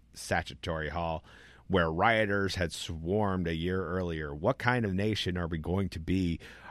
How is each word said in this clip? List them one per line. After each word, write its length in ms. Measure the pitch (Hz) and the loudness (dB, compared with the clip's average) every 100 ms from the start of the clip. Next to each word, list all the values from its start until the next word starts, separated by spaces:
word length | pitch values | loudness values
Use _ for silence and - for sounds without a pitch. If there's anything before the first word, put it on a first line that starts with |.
| - | -20
Statutory 760 | - - 90 - 65 - 80 76 | -14 -2 -2 -2 -8 -6 -4 -4
Hall, 340 | 82 82 80 - - - - - | -2 -2 -4 -8 -20 -20 -18 0
where 200 | 92 82 | 4 4
rioters 680 | 80 107 110 107 101 98 95 | 4 4 6 4 2 0 0
had 180 | 85 | -2
swarmed 720 | - - 82 80 104 104 92 85 | -4 -8 -6 0 2 2 0 0
a 80 | 82 | 0
year 260 | 85 92 82 | 0 -2 -2
earlier. 480 | 92 87 80 76 73 | -2 -2 -4 -4 -2
"What 220 | 95 139 | 0 0
kind 260 | 123 123 | 2 2
of 100 | 107 | 2
nation 440 | 92 107 104 - 90 | 0 0 0 -2 -2
are 100 | 85 | -2
we 100 | 82 | -2
going 300 | 78 92 92 | -2 0 0
to 120 | 87 | -4
be? 400 | 82 95 87 82 - - - | 0 2 2 0 -6 -18 -12